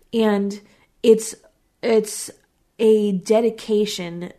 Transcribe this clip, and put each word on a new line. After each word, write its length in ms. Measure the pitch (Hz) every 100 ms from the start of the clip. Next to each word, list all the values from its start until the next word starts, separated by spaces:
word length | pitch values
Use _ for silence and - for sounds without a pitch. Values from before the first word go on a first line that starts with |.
| _
And 480 | 233 214 202 202 202 - _ _ _
it's, 320 | 220 220 - - _ _ _ _
it's 480 | 233 220 214 - - - _ _ _ -
a 320 | 220 214 208
dedication 1200 | 190 175 220 233 226 - 208 208 - 175 175 180